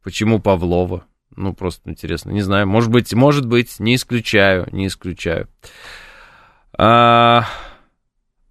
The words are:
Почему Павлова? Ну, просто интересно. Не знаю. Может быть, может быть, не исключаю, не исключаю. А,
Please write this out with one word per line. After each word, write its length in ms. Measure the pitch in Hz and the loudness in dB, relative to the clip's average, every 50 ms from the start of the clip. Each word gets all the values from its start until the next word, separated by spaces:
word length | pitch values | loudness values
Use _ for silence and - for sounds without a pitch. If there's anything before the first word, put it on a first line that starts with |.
Почему 380 | - 98 - - 107 110 113 101 | -14 -12 -6 -2 0 0 0 0
Павлова? 640 | - 104 95 82 90 85 87 90 90 90 92 85 - _ _ _ _ _ _ | 2 0 0 0 0 0 0 0 -2 -2 -6 -10 -12 _ _ _ _ _ _
Ну, 180 | - 98 98 85 | -8 -8 -8 -6
просто 360 | - 92 87 - - - 85 | -6 -8 -8 -8 -10 -12 -16
интересно. 400 | 82 - - 87 85 82 - 95 | -14 -12 -8 -8 -8 -8 -6 -6
Не 100 | 101 104 | -6 -4
знаю. 240 | 98 95 98 101 104 | -2 0 0 0 0
Может 240 | 95 101 117 117 110 | 2 2 2 2 2
быть, 240 | 120 120 - - 101 | 2 0 0 0 2
может 320 | 117 135 147 143 143 127 | 2 4 4 4 2 0
быть, 340 | 113 120 120 123 - - - | 0 0 0 0 -2 -6 -4
не 140 | 104 113 127 | -2 0 0
исключаю, 760 | 127 - - 123 113 - - - 101 98 98 95 90 - - | 0 -2 -4 -6 -6 -2 0 2 4 4 4 2 0 -2 -6
не 160 | - 98 95 | -6 -4 -4
исключаю. 600 | 92 - - - 92 85 - - 87 82 - - - _ _ - - - - - - - - - - - - - - _ _ _ _ _ _ _ _ - | -4 -6 -8 -10 -12 -10 -8 -6 -6 -4 -6 -6 -10 _ _ -20 -20 -20 -20 -20 -20 -20 -20 -20 -20 -20 -20 -20 -20 _ _ _ _ _ _ _ _ -4
А, 680 | - 101 113 117 120 120 120 117 117 120 117 120 117 110 - - - - - - _ _ _ _ _ _ _ _ _ _ _ _ _ _ _ | 0 2 4 6 6 6 6 6 6 6 4 4 2 0 -2 -8 -14 -16 -20 -20 _ _ _ _ _ _ _ _ _ _ _ _ _ _ _